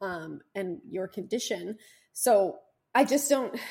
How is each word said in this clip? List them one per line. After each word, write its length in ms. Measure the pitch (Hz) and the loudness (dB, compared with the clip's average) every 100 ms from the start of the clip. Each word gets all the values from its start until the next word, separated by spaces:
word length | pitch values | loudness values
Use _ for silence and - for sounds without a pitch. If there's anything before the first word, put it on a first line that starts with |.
um, 400 | 196 175 160 151 - | -6 -6 -8 -14 -10
and 240 | 196 185 170 - | -6 -6 -8 -8
your 180 | 175 185 | -8 -6
condition. 720 | - 208 240 - 190 180 220 - _ _ | -8 -4 -4 -2 -4 -6 -10 -14 _ _
So 460 | - 254 208 185 - _ _ _ | -2 4 6 4 -2 _ _ _
I 100 | 247 233 | 2 4
just 240 | 277 - | 2 4
don't, 280 | 277 247 240 - | 2 2 -6 -10